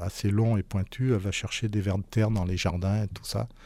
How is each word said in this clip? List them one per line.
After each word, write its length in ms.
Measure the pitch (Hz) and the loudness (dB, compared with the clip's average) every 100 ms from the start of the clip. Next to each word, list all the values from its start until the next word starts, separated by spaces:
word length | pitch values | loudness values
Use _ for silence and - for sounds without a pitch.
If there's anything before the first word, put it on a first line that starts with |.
assez 260 | 87 - 101 | -8 -2 0
long 280 | 101 113 110 | 4 4 2
et 40 | |
pointu, 520 | - 101 92 - 131 | 0 -2 -2 -2 0
elle 40 | 107 | 2
va 140 | 98 | 0
chercher 360 | - 104 - 113 | -4 -4 -4 -2
des 120 | 104 | 0
vers 160 | 98 95 | 0 0
de 60 | |
terre 280 | 95 113 107 | 0 0 2
dans 140 | 107 | 2
les 140 | 90 92 | 0 0
jardins 440 | 95 87 95 104 | 0 0 0 0
et 40 | 104 | -2
tout 160 | - | -6
ça. 240 | - - 117 - | -6 -6 -6 -10